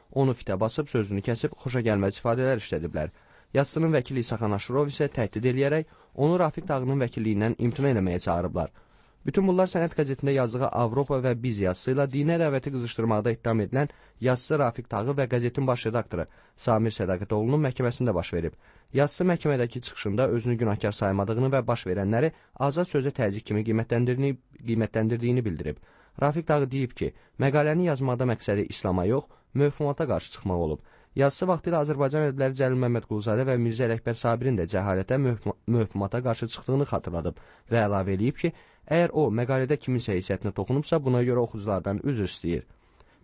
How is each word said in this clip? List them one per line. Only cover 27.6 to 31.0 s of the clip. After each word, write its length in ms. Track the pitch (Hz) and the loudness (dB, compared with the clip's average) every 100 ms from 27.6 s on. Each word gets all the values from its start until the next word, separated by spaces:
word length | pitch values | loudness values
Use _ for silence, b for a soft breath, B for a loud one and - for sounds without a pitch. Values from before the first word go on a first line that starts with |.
| 151 165 175 | 2 2 0
yazmaqda 400 | 131 135 123 127 | 0 -2 0 0
məqsədi 400 | 110 - 104 - - | -2 0 0 -2 -4
İslama 300 | 101 92 92 | -2 0 2
yox, 260 | 135 - b b | 0 -2 b b
mövhumata 540 | 131 143 - 143 143 143 | 0 0 0 -4 -2 -2
qarşı 280 | 85 - - | -2 -4 -8
çıxmaq 300 | 98 87 80 | -4 -2 -2
olub. 160 | 73 b b | -4 b b